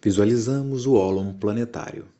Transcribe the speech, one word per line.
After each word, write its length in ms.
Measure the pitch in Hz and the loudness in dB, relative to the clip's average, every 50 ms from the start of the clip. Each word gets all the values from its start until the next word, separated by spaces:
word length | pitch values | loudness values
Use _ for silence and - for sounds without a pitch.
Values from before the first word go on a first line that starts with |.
Visualizamos 840 | - 107 95 98 104 107 120 120 110 120 135 139 139 139 135 131 123 | 0 0 2 4 4 4 4 2 0 0 -2 -2 -2 -4 -4 -4 0
o 80 | 135 135 | 4 4
ólon 380 | 107 95 95 98 95 98 98 95 | 4 4 4 0 0 -2 -4 -8
planetário. 720 | 98 - 104 107 117 120 117 - - - - - - - - _ | -4 -4 -4 -2 -2 -4 -4 -6 -10 -12 -10 -12 -14 -16 -18 _